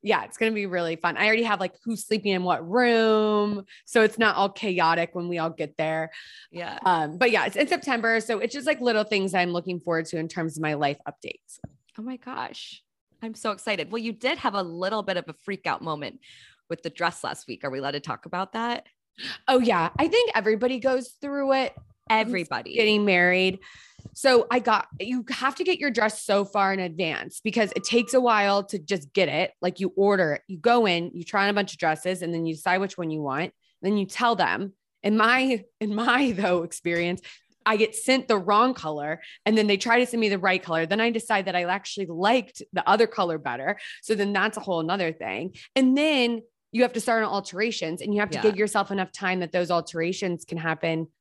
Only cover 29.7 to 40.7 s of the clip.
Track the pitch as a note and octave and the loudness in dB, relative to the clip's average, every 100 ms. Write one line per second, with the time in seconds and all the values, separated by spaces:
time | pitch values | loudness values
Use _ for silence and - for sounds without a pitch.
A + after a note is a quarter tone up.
29.7 | F#3 F#3+ - G3 G3+ E3+ D3 _ F#3 A3+ | -2 -4 2 4 4 2 0 _ -2 2
30.7 | A#3+ G#3+ E3+ E3+ - E3 G3+ G3 G#3 G3+ | 4 4 2 -2 -8 -4 0 2 2 -2
31.7 | - E3 D#3 F#3 F#3 F3 E3+ E3 D#3 - | -2 0 0 -2 -4 -4 -4 -4 -4 0
32.7 | F#3 G3 - E3 D#3 D3 C3+ F3 _ _ | 0 0 -4 -6 -4 -4 -4 -4 _ _
33.7 | _ F#3 G#3 F#3+ - A#3+ A3 D3+ F#2 G3 | _ -2 0 -2 0 0 2 0 0 -4
34.7 | - _ _ G3+ G#3+ A3 B3+ C4 A#3 - | -10 _ _ 0 4 4 4 2 -2 -4
35.7 | _ G#3+ G#3 A#3 B3 C#4 F#3+ G3 F3+ E3+ | _ -6 -2 2 2 2 0 2 2 0
36.7 | - E3+ E3+ E3+ F3+ - - _ _ - | -6 -4 -2 0 -4 -8 -20 _ _ 0
37.7 | G#3+ G#3+ - - C4 B3+ G#3+ F3+ G#3 B3 | 2 2 0 2 2 4 0 4 4 4
38.7 | B3+ D#3 D3+ D3 E3 - - - A3 G#3+ | 0 -6 -6 -6 -8 -10 -6 2 4 4
39.7 | G3 A#3+ A#3 B3 A#3 A3 G3 F#3+ F#3 F#3 | 2 4 4 4 0 0 0 0 0 0